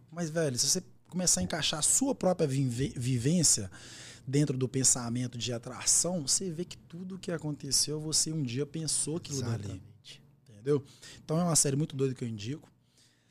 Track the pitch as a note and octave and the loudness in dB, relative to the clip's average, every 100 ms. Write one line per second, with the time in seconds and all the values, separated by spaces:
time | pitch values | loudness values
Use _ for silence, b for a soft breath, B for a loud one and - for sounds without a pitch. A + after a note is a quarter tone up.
0 | - D#3+ E3+ D#3+ D#3 A#2+ C#3+ F#3 - - | -12 -6 -4 0 0 2 0 0 -2 -14
1 | - E3+ F3+ - F3+ E3+ D3 D#3+ D3 - | -10 -2 2 2 0 -2 0 0 2 2
2 | C4+ G#3+ F#3 F3 D#3 C3+ C3+ A#2 C#3 - | 2 2 2 4 2 2 2 0 -2 -2
3 | B2 B2+ A#2+ F3+ D3 - G2 - B B | 0 2 4 6 6 4 0 -10 B B
4 | B B - C#3 D3 C3 C3 C3 C3 C3 | B B -2 2 2 2 0 2 2 2
5 | A#2+ A#2+ B2 B2 A2+ A#2+ B2 A#2 - - | 0 -2 -4 -4 -4 -6 -8 -4 2 2
6 | E3+ F3+ C3 - F#3+ D#3+ F3+ - - E3 | 2 0 0 0 0 -4 -6 -10 -16 -14
7 | F#3 F#3+ F#3+ E3 D3+ C#3+ C#3+ B2+ - D3+ | -12 -10 -6 -4 -4 -6 0 0 2 -2
8 | D#3 D3+ D#3 D#3+ B2+ A#2+ D3 E3 D#3 - | 0 0 2 0 -2 -2 -2 -4 -2 -2
9 | - E3 - C#3 B2 A2+ G2 F#2 - - | 0 -4 -4 -4 -2 -4 -4 -10 -14 -20
10 | - - - _ - G#2 B2 D3 C#3 B | -20 -20 -20 _ -20 -8 0 0 0 B
11 | B B - D#3 F3 D#3 D3 C3+ D#3+ C#3 | B B -2 0 2 4 4 2 0 0
12 | C3+ B2+ A#2+ A2 G#2+ D3+ - _ _ b | -2 -2 -6 -6 -8 -10 -12 _ _ b
13 | b b b | b b b